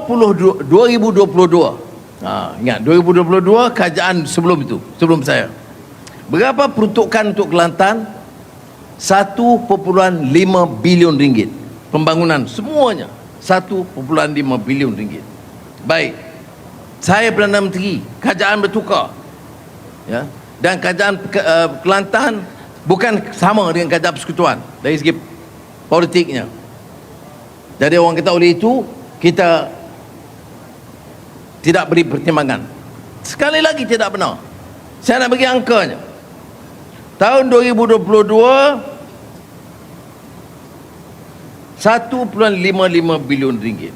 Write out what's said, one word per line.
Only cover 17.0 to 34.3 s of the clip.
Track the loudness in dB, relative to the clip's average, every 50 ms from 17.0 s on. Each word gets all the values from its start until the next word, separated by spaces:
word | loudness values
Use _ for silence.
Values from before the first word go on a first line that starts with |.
saya | 0 2 2 2 2 0 0
Perdana | 0 0 2 0 0
Menteri, | -2 -2 -4 -6 -6 -4 -6 -6 -8 -12 -16 -6
kerajaan | -4 -4 -2 0 0 0 0 0
bertukar. | -2 -2 -2 -4 -4 -2 -2 -2 -2 -4 -10 -18 -20 -20 -20 -20 -20 -20 -20 -20 -20 -20 -20 -20 -20 -20 -20 -20 -12
Ya, | -8 -8 -6 -8 -8 -14 -18 -20 -20 -14 -4
dan | -2 -2 -2 -2
kerajaan | -2 -4 -2 0 0 0 0 -4 -8
ke-, | -6 -4 -2
eh, | 0 2 2 2 2 0 -2 -4
Kelantan | -2 0 0 0 0 0 -2 0 0 0 -2 -4 -10 -14 -18 -20 -20 -20 -20 -14 -2
bukan | -2 0 2 2 0 0 -2 -4 -8 -6
sama | -2 0 2 2 2 0 0 0
dengan | -2 -2 -2
kerajaan | -2 0 0 -2 -4
persekutuan | -4 -10 -10 -4 0 0 0 0 -2 -8 -16 -20 -8 -4
dari | -2 -2 0
segi | 0 -2 -2 -2 -8 -16 -20 -20 -20 -20 -20 -20 -20 -20 -20 -20 -6 0
politiknya. | 0 0 0 2 0 0 0 0 -4 -8 -8 -8 -14 -18 -20 -20 -20 -20 -20 -20 -20 -20 -20 -20 -20 -20 -20 -20 -20 -20 -20 -20 -20 -20 -20 -20 -6 -2
Jadi | 0 2 4 4
orang | 4 2 0 0
kata | 0 0
oleh | 2 4 4 4 2
itu, | 2 2 0 0 0 -2 -6 -12 -18 -20 -20 -16 -2
kita | 0 0 2 2 2 2 2 2 0 -6 -10 -16 -18 -20 -20 -20 -20 -20 -20 -20 -20 -20 -20 -20 -20 -20 -20 -20 -20 -20 -20 -20 -20 -20 -20 -20 -20 -20 -20 -20 -20 -20 -20 -20 -20 -20 -20 -4 0
tidak | 2 2 2 2 2
beri | 2 2 2
pertimbangan. | 0 -2 -4 -2 0 0 0 0 0 -4 -4 -6 -12 -16 -20 -20 -20 -20 -20 -20 -20 -20 -18 -16
Sekali | -16 -4 -2 -2 0 2 2
lagi | 2 2 0 -2 -2 -2
tidak | 0 0 0 -2 -2
benar. | -4 -4 -4